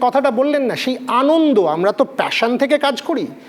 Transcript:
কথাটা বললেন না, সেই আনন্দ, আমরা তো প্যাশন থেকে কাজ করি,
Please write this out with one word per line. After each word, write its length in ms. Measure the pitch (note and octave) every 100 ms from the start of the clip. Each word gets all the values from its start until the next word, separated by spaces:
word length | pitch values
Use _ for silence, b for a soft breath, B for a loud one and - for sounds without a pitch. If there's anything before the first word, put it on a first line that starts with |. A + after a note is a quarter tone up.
কথাটা 300 | B3 C4 C4+
বললেন 320 | A#3 C#4+ D4
না, 140 | B3+ E3+
সেই 220 | - B3+ B3+
আনন্দ, 520 | A#3 C#4 D#4+ D#4 A#3
আমরা 320 | E3 D#3+ F#3+
তো 120 | G#3+
প্যাশন 540 | C#4 - - - A#3 B3
থেকে 200 | C4+ D4
কাজ 240 | C#4 C4
করি, 240 | - C#4+ - -